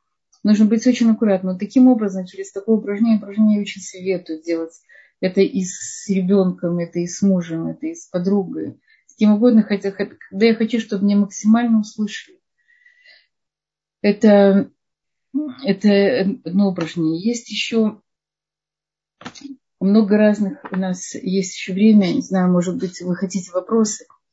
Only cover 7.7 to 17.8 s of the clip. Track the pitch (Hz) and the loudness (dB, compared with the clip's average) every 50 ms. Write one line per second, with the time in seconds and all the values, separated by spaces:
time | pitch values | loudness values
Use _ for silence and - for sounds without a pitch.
7.7 | 165 - - 165 165 - - _ - 180 175 196 202 202 185 165 - 156 160 - | -8 -8 -10 -10 -10 -12 -12 _ -8 -6 -2 -2 -2 -2 -2 -4 -8 -10 -10 -10
8.7 | - _ _ _ _ _ _ _ _ - 214 208 208 208 240 247 220 220 214 - | -12 _ _ _ _ _ _ _ _ 0 2 2 4 4 4 4 4 4 4 2
9.7 | 208 196 - 196 196 - 196 - - - - - 190 190 226 226 220 226 226 226 | -2 -4 -4 -6 -6 -6 -8 -8 -10 -16 -20 -14 -2 2 2 2 2 2 -2 -2
10.7 | 247 226 220 - 208 190 202 202 202 202 202 202 - - - 208 226 233 240 233 | -2 -4 -4 -4 -4 -2 0 2 2 2 0 0 -4 -2 2 2 4 4 4 2
11.7 | 226 214 208 - - 214 214 208 - - - - _ _ _ _ _ _ _ _ | 2 0 0 -2 -6 -8 -8 -8 -8 -12 -16 -20 _ _ _ _ _ _ _ _
12.7 | _ _ _ _ _ _ _ _ - _ _ _ _ _ _ _ _ _ _ _ | _ _ _ _ _ _ _ _ -20 _ _ _ _ _ _ _ _ _ _ _
13.7 | _ _ _ _ _ _ - 208 202 - 226 208 202 202 202 196 196 202 - - | _ _ _ _ _ _ 0 0 2 4 4 6 6 6 6 6 4 2 0 -2
14.7 | _ _ _ _ _ _ _ _ _ _ _ _ - 294 302 277 254 - - 202 | _ _ _ _ _ _ _ _ _ _ _ _ -8 -6 -6 -6 -10 -6 -4 -4
15.7 | 190 - - 208 202 202 196 190 127 135 185 196 262 - - - 175 196 202 196 | -2 0 2 2 4 4 2 2 0 0 -2 -2 -4 -6 -8 -4 -2 0 0 0
16.7 | 180 175 165 160 - 170 160 156 160 170 196 233 240 240 - - 208 - - - | 0 -4 -6 -6 -4 -4 -2 -2 -2 -2 -4 -4 -4 -6 -8 -10 -8 -8 -6 -4
17.7 | 233 226 | -2 -2